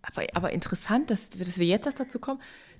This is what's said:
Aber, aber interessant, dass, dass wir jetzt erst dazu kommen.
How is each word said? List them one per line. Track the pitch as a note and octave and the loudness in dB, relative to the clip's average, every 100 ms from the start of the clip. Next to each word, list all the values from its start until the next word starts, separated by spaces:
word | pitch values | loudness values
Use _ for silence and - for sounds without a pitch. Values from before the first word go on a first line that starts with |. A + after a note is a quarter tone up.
Aber, | - - - | -10 -4 -2
aber | F3+ F3+ | 0 0
interessant, | F3 - F#3 - A#3 D4+ | 0 0 -2 2 2 4
dass, | G3+ - | 0 -2
dass | F#3 F3+ F3+ | -4 -2 2
wir | E3+ | 4
jetzt | G#3 C#4+ | 4 2
erst | C4+ | -4
dazu | C4 A#3+ | -4 -4
kommen. | - C4+ - - - | -4 -6 -8 -20 -20